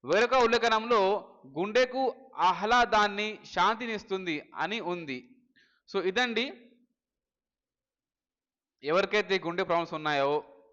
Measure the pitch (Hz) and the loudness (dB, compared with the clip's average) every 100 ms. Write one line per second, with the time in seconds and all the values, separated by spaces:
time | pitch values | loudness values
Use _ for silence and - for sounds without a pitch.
0 | 123 185 233 262 233 240 233 220 226 233 | 0 2 4 4 4 4 2 0 2 2
1 | 190 208 - - 131 139 196 220 254 254 | 4 0 -4 -20 -14 -6 -2 2 0 0
2 | 262 - - - 175 175 214 240 240 220 | -2 -4 -16 0 0 2 2 2 4 2
3 | 208 202 214 214 - - 185 220 233 214 | 2 0 -6 -8 -8 0 2 2 -6 -8
4 | - 190 180 151 - - 160 226 170 175 | -6 -6 -4 -6 -8 -8 -6 -4 -6 -6
5 | 156 127 - - _ _ _ _ _ 196 | -6 -10 -12 -20 _ _ _ _ _ -4
6 | 180 196 247 226 262 - - _ _ _ | -2 0 -2 -2 -4 -8 -20 _ _ _
7 | _ _ _ _ _ _ _ _ _ _ | _ _ _ _ _ _ _ _ _ _
8 | _ _ _ _ _ _ _ _ 139 170 | _ _ _ _ _ _ _ _ -2 0
9 | 196 208 202 190 160 175 180 170 165 160 | 2 -2 0 -2 -2 -4 0 0 0 -4
10 | 151 147 139 147 - - _ | -2 2 2 0 -4 -20 _